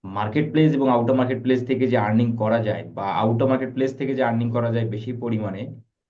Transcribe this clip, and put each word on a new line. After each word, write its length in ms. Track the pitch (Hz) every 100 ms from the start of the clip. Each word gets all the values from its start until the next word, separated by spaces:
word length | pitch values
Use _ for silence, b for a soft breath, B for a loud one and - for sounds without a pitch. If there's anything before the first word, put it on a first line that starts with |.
মার্কেট 480 | 95 101 107 147 -
প্লেস 220 | 156 156
এবং 160 | 135 131
আউট 220 | 120 117
অফ 60 | 127
মার্কেট 260 | 123 120
প্লেস 220 | 123 127 120
থেকে 220 | 123 127
যে 100 | 120
আর্নিং 400 | 104 110 120 113
করা 260 | 107 117
যায় 200 | 107 87
বা 200 | 85 104
আউট 400 | 98 92 110 117
অফ 60 | 131
মার্কেট 240 | 131 123
প্লেস 240 | 127 131 131
থেকে 180 | 135 131
যে 80 |
আর্নিং 280 | 123 117 117
করা 200 | 120 117
যায় 140 | 117 113
বেশি 280 | - 127
পরিমাণে, 600 | 120 117 107 101 95 156 - - _